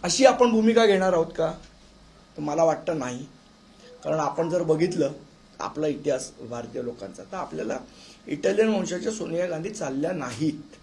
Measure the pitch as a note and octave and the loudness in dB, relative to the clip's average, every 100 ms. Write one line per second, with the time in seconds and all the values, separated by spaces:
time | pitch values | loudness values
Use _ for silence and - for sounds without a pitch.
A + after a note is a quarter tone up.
0 | F3 E3 C4 B3 A#3+ A3 A3 A3+ A3+ G3 | -2 6 6 8 4 6 6 6 6 4
1 | F#3 F3 E3 - D#3+ F3 - - - - | 4 2 0 -2 -4 -4 -16 -20 -20 -20
2 | - - - - D3+ D3 E3 D#3+ - D#3+ | -20 -20 -20 -10 -4 2 2 2 -2 -4
3 | B2+ B2 C#3+ - - - - - - - | -4 -8 -12 -18 -20 -20 -20 -20 -20 -12
4 | D3 D#3 D3 - E3 F3 E3+ D#3+ E3+ F3 | -4 0 0 -2 0 0 2 2 2 2
5 | C#3+ D3+ - - - - F#2 D3 D#3 C#3+ | -2 -2 -18 -20 -20 -10 -8 -4 -4 -2
6 | C#3+ C3 - - A#2 A#2 A#2 B2 A#2+ A#2 | -2 -2 -4 -14 -12 -10 -8 -8 -8 -8
7 | G2 F#2 F#2+ F#3+ - D#2 G#2 - - - | -12 -14 -14 -10 -8 -8 -6 -8 -10 -20
8 | - - - D3 G3 G3+ A3 G#3 F3 F3+ | -20 -20 -10 -2 0 2 2 2 -2 -4
9 | - G#3+ D3+ E3 F3+ D#3+ E3 - D3 C3+ | -6 -6 -6 -4 -4 -4 -6 -6 -6 -4
10 | D#3 F#3 B2+ A2+ D#3 D3 - - | -4 -4 -6 -2 -2 -2 -12 -20